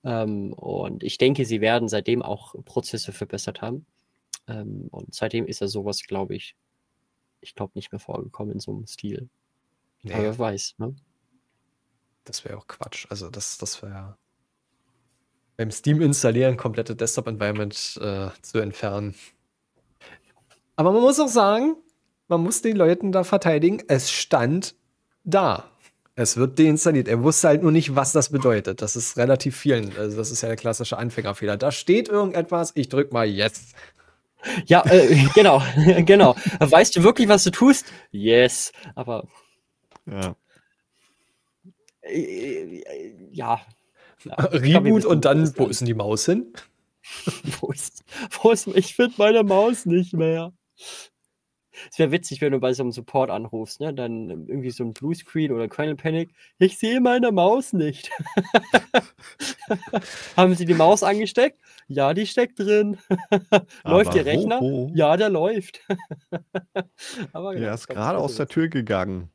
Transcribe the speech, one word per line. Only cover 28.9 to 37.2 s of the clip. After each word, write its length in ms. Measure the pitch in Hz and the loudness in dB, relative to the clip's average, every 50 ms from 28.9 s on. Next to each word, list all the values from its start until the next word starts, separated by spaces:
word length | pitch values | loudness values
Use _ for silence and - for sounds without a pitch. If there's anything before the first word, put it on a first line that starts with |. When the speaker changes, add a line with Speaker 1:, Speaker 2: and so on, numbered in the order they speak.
| - | -6
Speaker 2:
ist 220 | 120 113 - - | -6 -8 -8 -2
relativ 400 | 123 120 127 135 131 - 143 127 | -2 2 2 2 2 0 -6 -6
vielen, 380 | - - 143 131 117 107 101 95 | -2 0 0 0 0 -2 -6 -8
also 180 | 101 107 107 104 | -8 -8 -6 -6
das 140 | 107 110 123 | -6 -8 -6
ist 120 | 131 - | -6 -6
ja 60 | - | -6
der 100 | 113 113 | -6 -8
klassische 400 | - - 117 110 - 120 - 123 | -4 -4 -6 -4 -4 -6 -8 -6
Anfängerfehler. 600 | - 120 120 113 - 107 104 101 - - 104 101 | -6 -8 -8 -6 -6 -6 -6 -6 -4 -4 -4 -4
Da 140 | 101 127 147 | -2 -2 -4
steht 360 | 135 - - - 180 226 226 | -4 -4 2 2 2 2 2
irgendetwas, 640 | 220 208 208 208 190 180 175 165 - 180 170 165 156 _ | 0 -2 -2 -2 -2 -2 -4 -4 -4 -4 -4 -4 -4 _
ich 140 | 151 127 - | -6 -6 -2
drück 220 | 135 135 143 139 | -2 -2 -2 0
mal 140 | 123 117 113 | 0 -2 -2
Yes. 480 | 107 101 98 101 113 - - - - _ - - - _ _ _ _ _ _ _ _ _ _ - - - 180 - | 0 0 0 -2 -2 -2 -6 -20 -20 _ -20 -20 -20 _ _ _ _ _ _ _ _ _ _ -12 -10 -8 -8 2
Speaker 1:
Ja, 180 | - 170 175 - - | 6 6 6 8 8
äh, 260 | 175 185 147 117 - 143 135 139 | 8 8 10 8 8 6 6 6
<laughs> 40 | - | 8
genau, 280 | 208 208 190 147 135 135 123 120 143 151 | 8 8 8 8 6 4 2 2 6 6
<laughs> 220 | 175 185 170 170 | 6 6 6 8
genau. 300 | 165 196 202 185 135 123 - - 185 - - | 8 8 10 10 8 6 4 -2 -6 0 0
Weißt 360 | 156 139 160 165 - - - | 4 6 8 8 8 6 4
du 80 | 170 165 | 6 6
wirklich, 260 | 214 247 - | 6 6 6